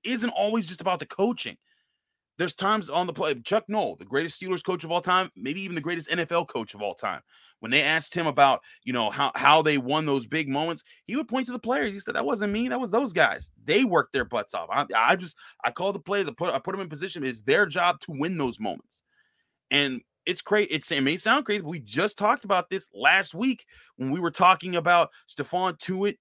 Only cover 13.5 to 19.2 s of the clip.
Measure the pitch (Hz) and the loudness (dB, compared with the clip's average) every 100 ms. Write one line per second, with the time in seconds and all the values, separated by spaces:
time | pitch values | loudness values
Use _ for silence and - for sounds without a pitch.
13.5 | _ - 190 254 170 127 135 120 120 104 | _ 0 2 4 2 0 -2 -2 -4 -4
14.5 | 92 82 117 143 107 117 180 175 - - | -10 -4 -4 0 2 4 2 0 -16 -20
15.5 | _ 120 120 190 190 160 202 170 120 175 | _ -6 -2 -4 -4 -2 -2 -2 -4 -2
16.5 | 131 - 190 180 147 185 175 131 117 107 | -2 -4 -8 -8 -8 -10 -6 -6 -4 2
17.5 | 160 190 156 175 175 - 139 160 175 131 | 4 4 2 0 0 -8 -6 -4 -2 -2
18.5 | - 107 82 _ - _ _ | -2 -6 -6 _ -20 _ _